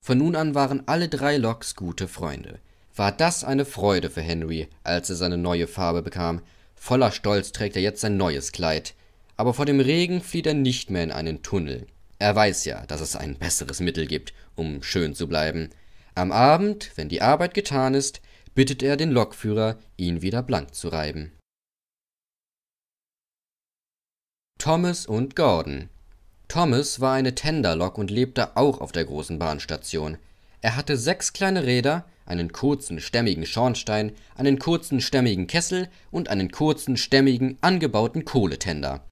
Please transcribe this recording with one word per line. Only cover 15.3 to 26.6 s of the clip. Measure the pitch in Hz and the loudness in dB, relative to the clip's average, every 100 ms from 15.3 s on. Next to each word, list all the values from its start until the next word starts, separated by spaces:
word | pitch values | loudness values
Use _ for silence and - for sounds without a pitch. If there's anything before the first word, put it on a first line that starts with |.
| 80 78 78 78 - - - - | 0 0 -2 -6 -10 -20 -20 -12
Am | - 90 | -4 0
Abend, | 101 131 156 202 208 - - | 6 6 6 4 -2 -10 -10
wenn | 151 | -6
die | 85 | 2
Arbeit | 113 147 175 | 4 4 2
getan | 202 202 139 131 | -2 -2 0 2
ist, | 135 139 - - - - | 2 0 -6 -20 -20 -6
bittet | - 135 139 | 2 2 2
er | 135 143 | 0 2
den | 160 | 2
Lokführer, | 123 107 - 107 107 110 110 - - | 4 2 -2 -2 2 2 0 -10 -4
ihn | 87 85 | -2 0
wieder | 90 113 | -2 -2
blank | 123 110 69 | 0 -2 -2
zu | - 85 | -8 -6
reiben. | 80 76 76 76 - _ _ _ _ _ _ _ _ _ _ _ _ _ _ _ _ _ _ _ _ _ _ _ _ _ _ _ _ _ _ _ _ | -4 -4 -6 -10 -14 _ _ _ _ _ _ _ _ _ _ _ _ _ _ _ _ _ _ _ _ _ _ _ _ _ _ _ _ _ _ _ _
Thomas | - 160 180 175 - | 0 2 2 -2 -4
und | 110 131 | -2 -2
Gordon. | - 151 87 78 69 - - - - - _ - | 2 4 4 0 -6 -10 -16 -20 -20 -20 _ -6
Thomas | 160 | 0